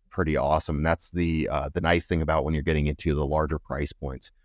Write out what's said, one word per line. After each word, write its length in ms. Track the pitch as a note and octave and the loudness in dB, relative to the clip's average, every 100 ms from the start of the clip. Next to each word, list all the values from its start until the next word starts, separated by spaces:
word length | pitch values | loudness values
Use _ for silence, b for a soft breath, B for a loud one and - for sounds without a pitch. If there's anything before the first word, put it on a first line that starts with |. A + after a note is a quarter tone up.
| _ | _
pretty 280 | - D#2 D2 | -2 0 2
awesome. 400 | C#2 D#2 - D2 | 2 2 0 0
And 100 | D#2+ | 2
that's 240 | E2+ - | 0 -2
the, 380 | F2 E2 D#2+ C#2+ | -2 0 0 0
uh, 200 | C#2+ D2 | -2 -2
the 60 | E2+ | -2
nice 260 | E2 E2+ - | 2 2 2
thing 160 | E2+ | 0
about 220 | D#2 D#2+ | 2 0
when 100 | C#2+ | 2
you're 80 | D#2 | 0
getting 240 | D2 D2+ D2 | 0 0 0
into 280 | C#2+ E2 | -2 -2
the 120 | D2 C#2+ | 0 0
larger 320 | D#2 D2+ D#2 | 0 0 -4
price 340 | - C2+ C#2+ | -6 -6 -6
points. 380 | - C#2 C2 - _ | -6 -10 -10 -16 _